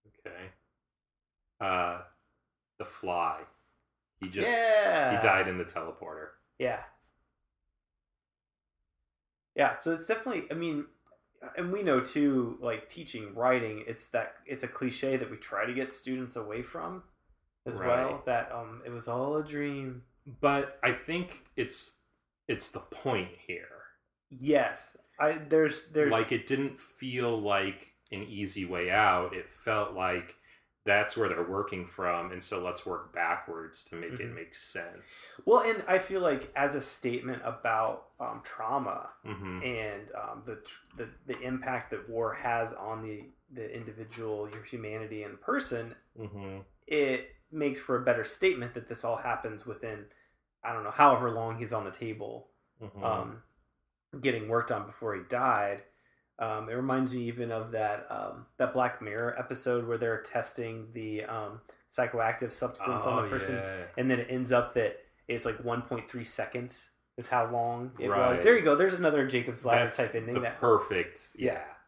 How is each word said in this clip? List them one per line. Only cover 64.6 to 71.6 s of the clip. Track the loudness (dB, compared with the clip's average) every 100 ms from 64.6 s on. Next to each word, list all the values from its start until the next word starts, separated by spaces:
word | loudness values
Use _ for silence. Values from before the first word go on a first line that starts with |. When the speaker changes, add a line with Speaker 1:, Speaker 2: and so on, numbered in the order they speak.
| 4
Speaker 2:
that | 2 2 -2 -16 _ -4
it's, | -2
like, | -2 -4
one | -2 -2
point | -2 -6 -6
three | -10
seconds | -6 -4 -4 -6 -8 -12 -14 _ _ -12
is | 0
how | 2 4
long | 2 0 -2 -6 -4
it | 0
was. | 4 6 8
Speaker 1:
Right. |
Speaker 2:
There | 8 8
you |
go. | 8
There's | 6 6
another | 6 4 4
Jacob's | 4 2 0 -2
Ladder | 4 6
Speaker 1:
That's | 6 2
Speaker 2:
type | 0
ending. | 0 0
Speaker 1:
the | -2
Speaker 2:
That | -2 4
Speaker 1:
perfect, | 8 8 6 0 0 -6 -14 -2
Speaker 2:
Yeah. | 0 0